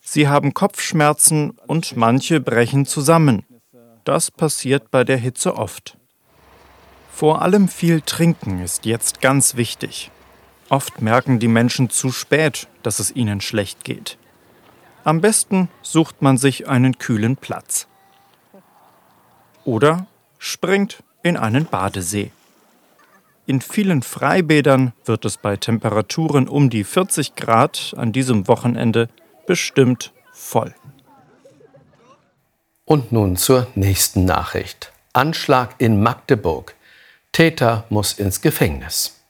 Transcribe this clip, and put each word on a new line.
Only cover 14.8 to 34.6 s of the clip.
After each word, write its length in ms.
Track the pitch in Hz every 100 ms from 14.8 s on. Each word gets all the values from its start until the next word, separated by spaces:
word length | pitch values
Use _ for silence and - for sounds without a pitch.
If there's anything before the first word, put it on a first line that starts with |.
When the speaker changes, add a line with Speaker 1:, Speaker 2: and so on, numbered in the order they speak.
| _ _ -
Speaker 1:
Am 140 | 160
besten 480 | 202 220 - 190 180 _
sucht 400 | - 160 160 -
man 160 | 139 131
sich 280 | 135 131 -
einen 300 | 131 131 123
kühlen 400 | - 113 113 139
Platz. 520 | - 85 - - - _ _ _ _ _ _ 196 _ _ _ _ _ _ _ _ _ _ -
Oder 400 | 113 143 170 185 _ _ _
springt 640 | - - 170 196 202 - _ _
in 140 | 175 175
einen 300 | 113 120 165
Badesee. 640 | 95 95 101 87 101 98 _ _ _ _ _ _ _ _ _ _ _
In 160 | - 135
vielen 420 | - - 196 156
Freibädern 920 | - - 135 180 160 156 139 135 131 -
wird 220 | - 113 107
es 100 | -
bei 220 | 107 101
Temperaturen 920 | - 113 110 104 110 - 160 143 131
um 220 | 143 139
die 140 | 113
vierzig 500 | 98 - 190 - 139
Grad 580 | - - 113 139 - - -
an 140 | 120
diesem 360 | 113 127 113 95
Wochenende 640 | 117 120 113 120 113 117 _ _ _ -
bestimmt 680 | 180 - - 127 123 - _ _
voll. 420 | - - 117 110 - - - _ _ _ _ 554 _ _ 269 _ _ 240 554 _ _ _ _ _ _ -
Speaker 2:
Und 260 | 156 117
nun 240 | 117 101 90
zur 300 | - 131 123
nächsten 500 | - 98 95 - -
Nachricht. 640 | 92 82 - -